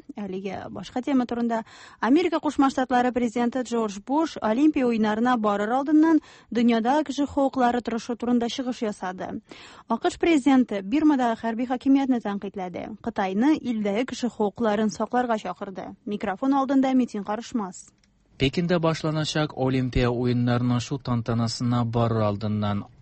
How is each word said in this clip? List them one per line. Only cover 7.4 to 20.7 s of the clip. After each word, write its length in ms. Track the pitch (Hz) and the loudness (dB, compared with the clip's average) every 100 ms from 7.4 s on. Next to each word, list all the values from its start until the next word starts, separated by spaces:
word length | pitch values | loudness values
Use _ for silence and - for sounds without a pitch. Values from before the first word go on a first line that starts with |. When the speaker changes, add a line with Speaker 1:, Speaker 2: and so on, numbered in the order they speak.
| 269 262 240 240 | 0 2 2 0
Speaker 1:
торышы 340 | 226 226 - | -2 -6 -6
турында 320 | 240 240 247 233 | -6 0 0 0
чыгыш 360 | - 247 247 220 | -4 -6 -4 -6
ясады. 560 | 208 185 185 180 208 - - - - - | -6 -8 -8 -10 -10 -14 -20 -20 -20 -4
акыш 320 | 233 349 - | -2 -2 0
президенты 640 | 359 320 269 262 233 202 | 2 4 6 4 4 -2
Бирмадагы 580 | 196 269 302 277 240 226 | -2 2 4 4 2 0
хәрби 260 | 226 226 247 | -4 -4 -4
хакимиятне 540 | 254 269 277 269 247 | -2 4 4 4 0
тәнкыйтьләде. 760 | 208 202 196 202 180 180 - 214 | -2 -6 -8 -8 -8 -8 -10 -10
Кытайны 560 | - 220 190 196 262 311 | -6 -2 -2 2 2 2
илдәге 480 | 240 226 202 196 262 | 0 -2 -2 -2 -2
кеше 220 | 247 240 | -4 -6
хокукларын 600 | - 208 - 226 208 214 | -2 -2 0 0 0 0
сакларга 460 | - 220 247 247 220 | -2 -2 0 0 -2
чакырды. 600 | 190 180 196 185 175 196 - | -4 -10 -10 -12 -14 -14 -10
Микрофон 480 | 208 208 190 269 | -6 -6 -2 0
алдында 400 | 277 262 277 269 | 2 2 2 4
Митин 300 | 262 240 214 | 2 0 -4
Карышмас. 640 | 196 214 233 240 190 - - _ _ _ _ - | -6 -8 -6 -6 -6 -10 -20 _ _ _ _ -4
Speaker 2:
Пекинда 380 | 135 156 175 180 | -2 0 0 2
башланачак 720 | 160 160 160 156 151 160 151 | 2 0 -2 -2 -2 -2 -2
Олимпия 540 | - 131 131 127 131 123 | -2 0 0 0 0 0
уеннарының 720 | 120 123 123 120 120 123 | 2 0 2 2 2 2